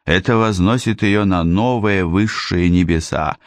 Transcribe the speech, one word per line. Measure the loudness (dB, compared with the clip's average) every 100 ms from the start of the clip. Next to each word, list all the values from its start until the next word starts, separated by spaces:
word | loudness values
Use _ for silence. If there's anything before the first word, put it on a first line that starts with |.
| -2
это | -2 2 0
возносит | 2 2 0 0 -2 -2
ее | 0 2 2
на | 0
новые | 0 0 0 0 0 0 0
высшие | 0 0 -4 -4 0 2
небеса | 2 2 0 -2 -4 -4 -6